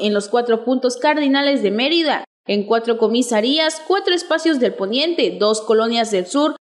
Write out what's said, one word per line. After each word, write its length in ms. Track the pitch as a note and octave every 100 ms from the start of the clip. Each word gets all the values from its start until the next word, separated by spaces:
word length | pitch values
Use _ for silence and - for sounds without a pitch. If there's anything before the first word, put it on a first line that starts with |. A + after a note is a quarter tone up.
en 140 | G#3
los 140 | G#3 G3+
cuatro 360 | A#3+ A#3+ A3+
puntos 320 | A#3 C4 B3+ B3+
cardinales 680 | D4 D4+ C#4+ C#4 C#4+ C#4
de 100 | G#3
Mérida, 520 | G#3 C4+ E4+ D#4 G#3 - _ -
en 180 | G#3
cuatro 320 | G3+ A3+ A3+ A3+
comisarías, 840 | G#3+ A#3 A#3+ G#3+ A#3 D4+ D#4+ D#4+ -
cuatro 280 | G4 F#4+
espacios 460 | F4 - D#4+ E4 C#4+
del 120 | A3
poniente, 640 | - G3 B3 D#4+ E4 B3 F3+
dos 220 | G#3 G#3+
colonias 500 | - A3 A3+ A#3 A3
del 140 | G3
sur, 320 | F3+ C#4 D#4 D4+